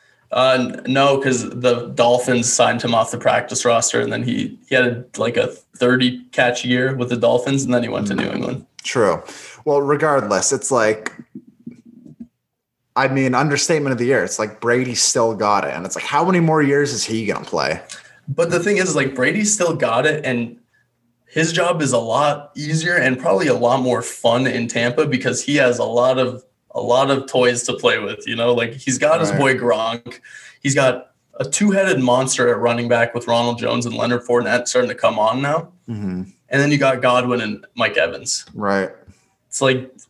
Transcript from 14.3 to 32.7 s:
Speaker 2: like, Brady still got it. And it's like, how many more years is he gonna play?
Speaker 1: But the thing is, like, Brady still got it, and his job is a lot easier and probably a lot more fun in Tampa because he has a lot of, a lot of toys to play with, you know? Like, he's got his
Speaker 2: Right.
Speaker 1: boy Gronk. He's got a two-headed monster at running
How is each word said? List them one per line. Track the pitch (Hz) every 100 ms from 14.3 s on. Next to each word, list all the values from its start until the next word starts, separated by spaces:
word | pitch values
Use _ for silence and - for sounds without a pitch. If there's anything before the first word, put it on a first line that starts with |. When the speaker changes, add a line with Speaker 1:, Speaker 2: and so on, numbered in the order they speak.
| -
Speaker 2:
like, | 110 -
Brady | 117 123 127
still | 110 - 131 117
got | 104 104 101 71
it. |
And | 69
it's | 92 87
like, | -
how | 147
many | 175 180
more | 165 156
years | 143 143 139
is | 117
he | - 110 104
gonna | 69
play? | - 82 69 82 - - - _ -
Speaker 1:
But | 139 165
the | 175
thing | 196 190
is, | 185 151
like, | 131
Brady | - 131 208
still | 208 - 175 139
got | 151 117 151
it, | 151
and | 135 120 117 - _ _ _ _ _ _ _
his | 151 165
job | 170 175 165
is | 135
a | 120
lot | 110 123 147 143 - 147
easier | 151 156 170 175
and | 147 127
probably | 170 190 156
a |
lot | 117 120 131
more | 127 117
fun | - - 120 120 131
in | 123 117
Tampa | 117 120 156
because | 143 127 127 120
he | - 143
has | 127 117
a |
lot | 110 120 127 131
of, | 117 - - _ _
a | -
lot | 113 127 139
of | 135 131
toys | 131 123 120
to | -
play | 120 120 110
with, | 107 110 -
you |
know? | 117 120
Like, | 120 117
he's | 131 - 123
got | 147 165
his | 156
Speaker 2:
Right. | 147
Speaker 1:
boy | 135 127
Gronk. | 120 110 113 117 104 - - - - -
He's | 139
got | 139 131 120 - _ _ -
a |
two-headed | 139 - 208 196 190 131
monster | 123 127 131 - 120
at | 117
running | 117